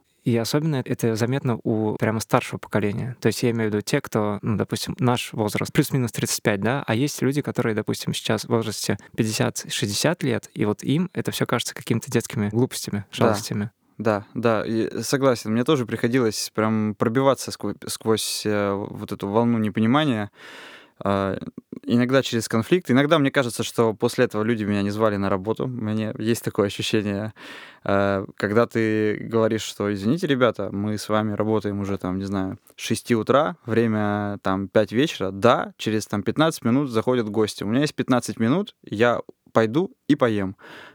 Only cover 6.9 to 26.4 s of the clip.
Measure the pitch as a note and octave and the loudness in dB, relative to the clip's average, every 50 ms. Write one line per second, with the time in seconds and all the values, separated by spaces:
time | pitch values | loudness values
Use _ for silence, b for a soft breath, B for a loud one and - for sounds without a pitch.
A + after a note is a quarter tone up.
6.9 | A2+ A2 C#3 D3 - - - B2+ C#3 D3 - A#2 G#2+ - A2+ A#2 G#2+ G#2+ A2 - | 0 0 0 -2 -2 -2 -2 0 0 0 -4 -2 -4 -2 -2 0 -2 -2 -2 -4
7.9 | A2+ - - - - - - - A2+ G#2+ - - A#2+ A2+ A2 A2 G2+ - - - | -4 -4 -4 -4 -4 -4 -2 -2 -2 -2 0 0 0 0 0 -2 -4 -4 -2 -4
8.9 | - - B B B - A2+ A2 G#2+ - A#2+ A#2+ - - - - - - B2+ G2+ | -4 -4 B B B -2 -2 0 0 0 0 0 -2 -4 -8 -6 -4 -4 -2 -2
9.9 | G#2 - - D3 E3+ - - C3 A2+ G2+ - - _ - G#2+ G#2 G#2 - - - | -2 0 0 0 0 0 0 -2 -2 -2 -4 -8 _ -2 -2 -2 -2 -2 -2 0
10.9 | C3+ D#3+ F#3 - - - - - - - B2+ - B2+ A#2 - - - - - - | 0 0 0 -2 -4 -4 -4 -4 -2 -2 -2 0 0 -2 -2 -4 -8 -10 -4 -2
11.9 | B2 A2+ - - - A#2 - - - A2+ G#2 G#2 G#2+ A#2 B2+ B2 - - - G#2+ | -2 -2 -2 0 0 -2 -2 0 -2 -2 -2 0 0 0 0 0 -2 -6 -8 -6
12.9 | G2 G2+ G2+ - - - A#2 A#2 G#2+ G2+ G#2 - A2+ G#2 G#2 - - _ _ _ | -6 -6 -8 -8 0 2 2 2 2 0 -2 -4 -4 -4 -4 -6 -8 _ _ _
13.9 | _ - G#2+ A2+ G#2+ G2+ G#2+ - - A#2+ A2+ A#2 A2+ G#2 - - A2+ A2+ G#2 - | _ -4 0 0 0 0 -2 -6 -8 -2 2 2 2 2 0 0 0 0 -2 -2
14.9 | - - A2+ - - C3 C3+ C3+ A#2+ - - G#2+ A2 A#2 B2 D#3 D#3+ C3 A#2+ G#2 | -2 -4 -2 -2 0 2 4 2 2 2 0 -2 0 0 2 2 2 2 0 -2
15.9 | A#2 - - A#2 A#2+ C3+ B2 A2 G2+ - - - - - A2 A2 A2 A2 G#2+ G#2+ | -2 -2 0 2 2 2 2 2 0 -2 -6 -6 -2 0 0 2 2 2 0 0
16.9 | G2+ - A#2 A#2 A2+ C3+ C3+ C3+ B2+ - - - - - - G#2 F#2+ - - - | 0 0 0 0 2 4 4 4 4 2 0 -8 -10 -6 -6 -6 -6 -6 -8 -8
17.9 | - - - A2+ A2 G#2 - - - - - G#2+ G#2 G#2 G2+ G2+ G2 G2 G#2+ - | -10 -4 0 0 2 2 0 -2 -4 -4 -2 0 0 0 0 0 -2 -2 -4 -8
18.9 | - G2+ G#2 G2 G#2 F#2 - G2 G2+ A2+ A#2 A#2+ A#2 A2+ A2 G#2+ - A2+ A2 A2+ | -8 -10 -8 -8 -8 -6 -4 0 2 2 4 4 2 2 0 0 0 2 2 4
19.9 | C3 D3 D#3 D3 A#2+ G#2+ G#2 G2+ B B B B B B B B B B B B | 4 4 2 2 0 0 -2 -6 B B B B B B B B B B B B
20.9 | B _ - G2 G2 G2 G2 G2 - - - - - - - _ - - - - | B _ -2 0 0 2 0 0 -2 -4 -8 -12 -14 -16 -18 _ -18 -12 -4 0
21.9 | A#2 A#2+ B2 B2 C3 C3+ B2 - A#2+ A2+ G#2+ - - A2+ A2 - F3 F#3 - - | 2 2 4 4 4 2 2 2 0 -2 -2 0 0 0 2 2 2 2 2 2
22.9 | A#2+ C3 C#3+ D3 E3+ D#3 C#3 C3+ - C#3+ C3 A#2+ - - A2+ - - - A#2 A2+ | 4 4 4 4 4 4 4 4 2 2 0 0 -2 -4 -6 -2 0 2 2 2
23.9 | G#2 - - A#2 - - B2 - - G#2+ G#2+ A2 A#2+ G#2+ G#2 G2 G#2 G2+ G2+ G2+ | 2 2 0 0 2 2 2 2 2 0 0 0 0 0 0 0 0 0 0 0
24.9 | G2+ G#2+ A2 A2 G#2 G2 G2 F#2+ G2 F#2+ F#2+ G#2+ A2+ - C3+ C3 B2 A#2 G#2+ G#2+ | 0 2 2 2 2 2 0 0 0 0 0 -2 -2 -2 -2 -4 -4 -4 -4 -4
25.9 | G#2+ G#2+ A2 G#2+ - - A2 A2 A#2 - | -2 -2 -4 -4 -6 -4 -2 -2 -2 0